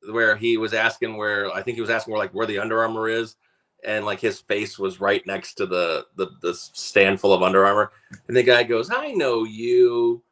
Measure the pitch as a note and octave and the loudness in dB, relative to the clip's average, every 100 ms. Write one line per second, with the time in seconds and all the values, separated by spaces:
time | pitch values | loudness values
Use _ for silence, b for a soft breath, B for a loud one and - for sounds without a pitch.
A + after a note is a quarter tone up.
0 | G2 A2+ A2+ G#2+ A2+ A2+ A2 A2 A2+ A2+ | -6 0 2 2 2 0 0 0 -2 -2
1 | A2+ A2 G#2+ G#2 G2+ F#2 G2+ A#2 A2 A2+ | -6 -4 -4 -2 -4 -6 -6 -6 -2 -2
2 | A2 A2 G2 F#2 A2+ G#2 A2 A2+ A2+ A2 | -2 -4 -4 -4 -4 -2 -2 0 -2 -2
3 | A2 A2+ A2 - _ _ _ _ - G#2+ | -2 -2 -4 -10 _ _ _ _ -6 -4
4 | G#2 G2 A2+ G2 _ G#2 G#2 - G2 F2+ | -4 -2 -2 -4 _ -4 -4 -4 -6 -2
5 | G2 G2+ F#2 G2 F#2 - G2 F2+ F2 D#2 | 0 0 0 -8 -8 -8 -4 0 0 -2
6 | B1 _ F#2 - F2 F2 - - - - | -6 _ -6 -4 -6 -6 -10 -14 -4 2
7 | G2 G2 G2+ F#2 F#2 F#2+ G2 G#2 G#2+ B | 4 4 4 4 4 4 4 4 0 B
8 | B B _ A#2+ A#2+ B2 A2+ A#2 B2+ A#3+ | B B _ 2 6 4 4 0 -2 -4
9 | D4 A#3+ C#3 A#2 A2 G#2+ A#2 B2 B2 A#2 | -4 -2 0 0 -4 -6 0 4 4 4
10 | C#3+ F4 _ | 0 -2 _